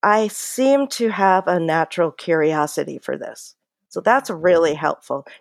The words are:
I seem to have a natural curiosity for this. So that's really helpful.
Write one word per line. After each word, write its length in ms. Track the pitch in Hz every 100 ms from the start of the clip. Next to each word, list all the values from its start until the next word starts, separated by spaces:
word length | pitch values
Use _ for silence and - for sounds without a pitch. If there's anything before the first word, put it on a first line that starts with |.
I 260 | 202 214 214
seem 580 | - - - 262 277 277
to 220 | - 233
have 360 | 202 196 185 185
a 140 | 180
natural 500 | 165 160 160 - 165
curiosity 880 | - - 160 151 156 151 - 147 135
for 200 | - -
this. 360 | 120 117 - _ _ _ _
So 120 | -
that's 300 | 196 254 -
really 440 | 175 170 170 165
helpful. 520 | 151 151 - - 139 - -